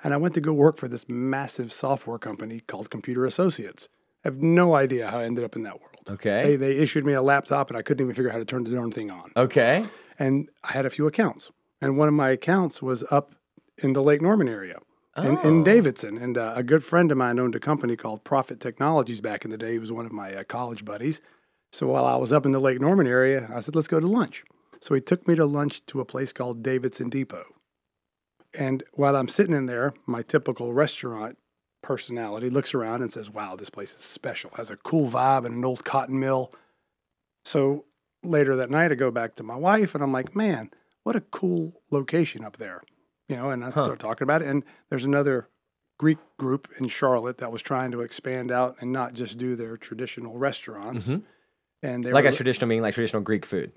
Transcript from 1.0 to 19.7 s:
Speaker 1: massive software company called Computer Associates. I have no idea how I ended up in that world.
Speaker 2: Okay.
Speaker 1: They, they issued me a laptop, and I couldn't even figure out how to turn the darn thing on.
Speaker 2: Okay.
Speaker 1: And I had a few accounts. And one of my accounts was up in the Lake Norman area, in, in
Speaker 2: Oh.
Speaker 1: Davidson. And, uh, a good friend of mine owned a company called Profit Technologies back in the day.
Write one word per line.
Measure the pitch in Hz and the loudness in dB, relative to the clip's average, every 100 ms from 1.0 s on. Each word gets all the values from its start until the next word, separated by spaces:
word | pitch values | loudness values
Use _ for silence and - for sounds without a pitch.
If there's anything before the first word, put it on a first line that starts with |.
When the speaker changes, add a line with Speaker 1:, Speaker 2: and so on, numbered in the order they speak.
| - | -8
Speaker 1:
massive | 120 131 135 135 - 120 | -4 -2 -2 -4 -8 -8
software | - 135 135 - 117 | -6 -2 -2 -2 -10
company | 120 98 110 113 | -10 -10 -10 -12
called | - 98 110 | -12 -12 -10
Computer | 113 117 123 127 | -10 -6 -2 -2
Associates. | - 185 - 101 - - _ _ _ | 2 0 0 -10 -14 -20 _ _ _
I | - | -8
have | 135 | 0
no | 160 170 180 | 4 6 6
idea | 151 135 127 107 | 6 4 0 -2
how | 120 | -4
I | |
ended | 117 120 | -4 -4
up | 117 | -4
in | 113 | -6
that | 107 90 | -10 -12
world. | - - - | -20 -20 -14
Speaker 2:
Okay. | 101 110 101 | -6 0 2
Speaker 1:
They, | 143 143 | 4 4
they | 135 139 | 2 2
issued | 147 151 | 2 2
me | 143 | 0
a | 139 | 2
laptop, | 135 139 - 143 135 | 4 2 2 -2 -2
and | 120 | -6
I | |
couldn't | 104 135 127 | -4 -2 0
even | |
figure | 120 123 | 0 -2
out | |
how | 113 | -2
to | 110 | -6
turn | 127 | -6
the | 117 | -4
darn | 123 117 | -4 -4
thing | 110 104 | -6 -10
on. | 90 - - | -12 -6 2
Speaker 2:
Okay. | 127 143 117 165 220 - - - | 4 6 6 4 2 -10 -20 -4
Speaker 1:
And | 135 139 147 _ | 0 0 -2 _
I | - | -6
had | 135 135 | -2 -2
a | |
few | - 151 | 0 -2
accounts. | - 202 - - _ _ - | 2 0 0 -18 _ _ -6
And | 139 135 | -2 4
one | 151 | 4
of | |
my | 147 135 | 4 4
accounts | 131 - 190 170 - | 2 2 2 2 -2
was | 127 123 - | -4 -4 2
up | 143 143 _ _ _ _ - | 0 0 _ _ _ _ -4
in | 139 | 0
the | 135 | 4
Lake | 139 147 | 6 6
Norman | 170 220 131 | 4 4 2
area, | 110 92 - _ _ _ - | -2 -10 -14 _ _ _ -4
in, | 151 151 | 0 4
in | 156 160 | 6 6
Speaker 2:
Oh. | |
Speaker 1:
Davidson. | 165 233 156 - 113 110 | 8 8 6 0 -8 -6
And, | 123 120 | -4 -2
uh, | 113 120 | -2 -4
a | |
good | 123 156 | 4 4
friend | - 170 175 | 4 4 4
of | 135 | 4
mine | 123 120 | 2 2
owned | 127 | 0
a | 117 | 0
company | - 147 120 | -2 -2 -2
called | 117 113 107 | -4 -6 -10
Profit | - 139 131 120 | -2 0 0 -6
Technologies | 127 113 143 160 117 113 | -10 -2 2 2 0 -4
back | 110 104 | -6 -8
in | 110 | -8
the | 110 | -8
day. | 113 | -6